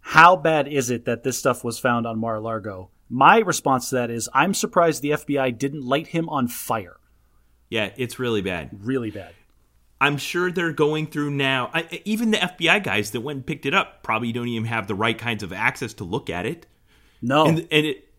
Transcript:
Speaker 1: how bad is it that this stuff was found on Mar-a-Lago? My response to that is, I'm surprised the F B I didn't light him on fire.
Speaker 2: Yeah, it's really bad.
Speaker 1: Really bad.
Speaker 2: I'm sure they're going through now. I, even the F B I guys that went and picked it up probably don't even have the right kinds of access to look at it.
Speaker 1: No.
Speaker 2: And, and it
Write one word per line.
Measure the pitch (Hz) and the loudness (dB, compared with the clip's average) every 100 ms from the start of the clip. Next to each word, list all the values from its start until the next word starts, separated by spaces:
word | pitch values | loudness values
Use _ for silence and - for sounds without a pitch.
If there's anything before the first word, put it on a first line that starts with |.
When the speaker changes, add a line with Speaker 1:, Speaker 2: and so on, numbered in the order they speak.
Speaker 1:
how | - 151 170 180 | 2 10 10 10
bad | 160 160 143 | 4 2 0
is | 147 120 | 0 0
it | 120 | -2
that | 120 117 | -2 -4
this | 131 123 | -2 0
stuff | 139 123 | 0 0
was | 120 113 | -4 -2
found | 131 120 117 | 0 0 -2
on | 113 | -4
Mar-a-Lago? | 113 110 110 113 104 95 92 _ _ | -4 -4 -4 -6 -8 -12 -14 _ _
My | 123 139 220 | 6 8 8
response | 196 156 151 131 120 | 4 0 2 0 0
to | 127 | -2
that | 120 | -2
is, | 117 110 | -4 -2
I'm | 135 151 | 0 2
surprised | 127 - - 170 131 | 0 0 4 4 2
the | 143 | -2
F | 147 - | -2 -2
B | 143 | 0
I | 131 | 0
didn't | 117 139 151 | -2 -4 -4
light | 123 139 160 | -2 -2 -2
him | 170 160 | -6 -4
on | 151 120 | -2 -4
fire. | - - 113 90 - _ _ _ _ _ _ _ | -4 -6 -6 -6 -18 _ _ _ _ _ _ _
Speaker 2:
Yeah, | 113 104 - | -4 -4 -4
it's | 123 - | -8 -4
really | 127 110 | -2 -2
bad. | 92 87 71 | -2 -6 -8
Speaker 1:
Really | 98 104 131 113 | -12 -4 -4 -4
bad. | 101 85 - _ _ _ _ _ _ | -10 -16 -20 _ _ _ _ _ _
Speaker 2:
I'm | 139 143 | 0 0
sure | - 175 180 | -4 -2 -2
they're | 175 170 | -2 -4
going | 143 151 156 156 | 0 0 0 -4
through | 151 147 | -4 -4
now. | 143 135 135 123 | -2 0 0 -2
I, | 165 165 175 - | -6 -6 -10 -4
even | 214 233 | -2 2
the | 214 | 0
F | 180 - | -2 -2
B | 160 | 2
I | 196 | 2
guys | 190 101 104 | 2 -2 -2
that | 123 | -4
went | 120 143 | -6 -8
and | 127 | -8
picked | 156 135 | -6 0
it | |
up | 185 - - | 0 -2 -8
probably | - 110 120 | -4 -2 -2
don't | 117 120 | -4 -4
even | 117 113 | -4 -4
have | 117 101 | -4 -4
the | |
right | 98 113 113 | -2 -2 -2
kinds | 117 110 | -4 -6
of | 95 | -8
access | 92 117 - 120 | -2 -4 -2 -10
to | - | -8
look | 90 110 - | -6 -6 -4
at | 85 98 | -6 -6
it. | 170 - _ _ _ _ _ | -8 -14 _ _ _ _ _
Speaker 1:
No. | 117 147 | 0 2
Speaker 2:
And, | 156 160 165 | 2 0 0
and | 156 151 | 0 0
it | 139 _ | -4 _